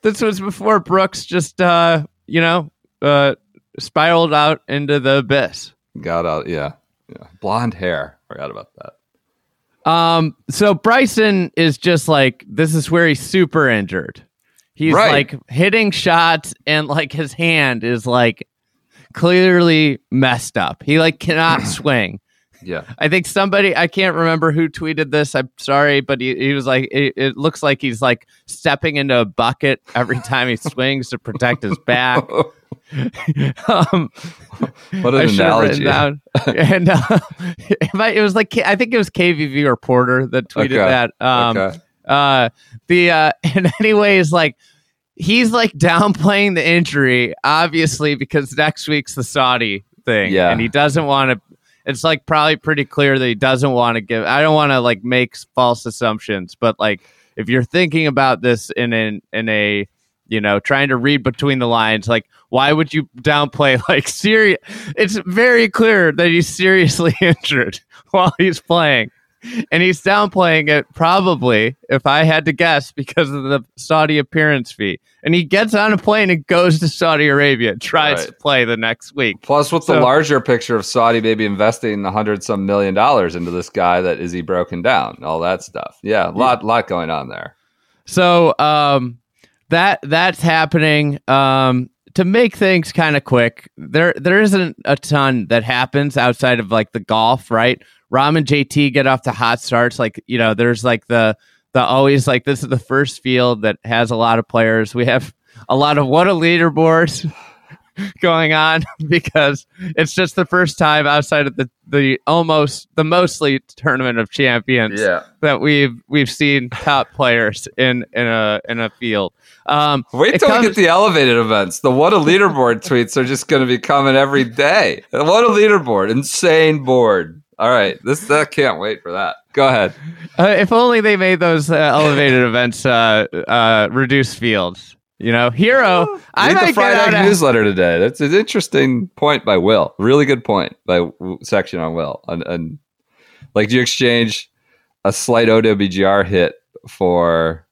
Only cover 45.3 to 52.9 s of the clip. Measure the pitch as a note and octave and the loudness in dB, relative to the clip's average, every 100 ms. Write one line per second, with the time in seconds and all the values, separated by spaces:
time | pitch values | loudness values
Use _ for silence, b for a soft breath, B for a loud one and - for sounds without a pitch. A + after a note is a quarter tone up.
45.3 | A3+ A#3 A#3 A3+ C#3+ E3+ E3+ G#3 G3 E3 | 2 2 0 -2 0 0 2 2 2 2
46.3 | G3+ G3+ F3 D3+ E3+ E3+ C#3+ C3 B2 A#2+ | 2 0 0 2 2 2 0 2 2 -2
47.3 | D#2 C3 D#3 E3+ D#3+ D#3+ B2+ D3+ C#3+ - | -4 -2 0 0 0 -2 -2 -4 -4 -4
48.3 | D3+ C3+ C3 D3+ - - D3+ - - A#2+ | -4 -4 -4 -4 -4 -4 -4 -4 -10 -6
49.3 | C#3+ B2+ B2 A#2 G2 _ _ - A2 F#2+ | -2 0 0 -2 -6 _ _ -2 0 0
50.3 | F#2+ F2+ F2 A#2 C#3+ D3 C#3+ D3+ C#3 C3+ | 2 2 2 -2 0 0 0 0 0 0
51.3 | A#2+ _ _ _ _ - C3+ D#3+ D#3 - | -2 _ _ _ _ -10 -4 -2 -4 -2
52.3 | D#3 D3+ D#3 - D3+ C#3 | 0 0 -2 -4 -4 -4